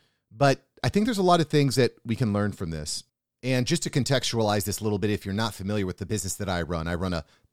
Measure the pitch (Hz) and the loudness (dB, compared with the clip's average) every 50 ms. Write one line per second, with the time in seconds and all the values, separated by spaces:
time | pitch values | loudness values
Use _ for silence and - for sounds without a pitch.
0 | _ _ _ _ _ _ 107 110 143 139 131 - _ _ _ - - - - 202 | _ _ _ _ _ _ -2 2 2 2 2 2 _ _ _ -4 -4 0 2 2
1 | 214 254 226 196 185 180 175 170 160 - - 147 143 135 107 135 120 117 - _ | 2 2 0 2 4 4 6 4 4 2 4 4 4 4 4 4 2 2 2 _
2 | _ 113 113 - 123 107 101 101 104 101 - - 95 82 80 78 76 - - - | _ -4 -2 0 0 0 2 2 0 -2 -2 -4 -6 -6 -6 -6 -6 -8 -8 -10
3 | - _ _ _ _ _ _ _ - 127 131 127 123 - 170 165 - - - 147 | -12 _ _ _ _ _ _ _ -4 0 0 0 2 0 0 -2 -2 -2 -2 0
4 | 135 - 139 123 - - - 117 110 104 104 104 92 104 98 - 107 107 104 95 | 0 2 0 0 0 0 0 2 2 2 2 2 0 -2 -4 -4 -2 -2 0 0
5 | 107 104 104 - - 98 95 107 113 107 - - 95 98 104 107 98 92 87 - | 0 0 -2 -2 -2 -4 -4 -2 -2 -4 -4 -6 -6 -4 -2 -2 -2 -4 -4 -6
6 | 92 - 110 101 - 95 - - 104 92 90 87 82 - 87 80 80 85 87 82 | -6 -6 -6 -4 -4 -6 -8 -6 -4 -4 -2 -2 -2 -2 -4 -4 -2 -4 -4 -2
7 | 92 92 87 82 - - _ _ _ _ | -2 -2 -4 -4 -6 -8 _ _ _ _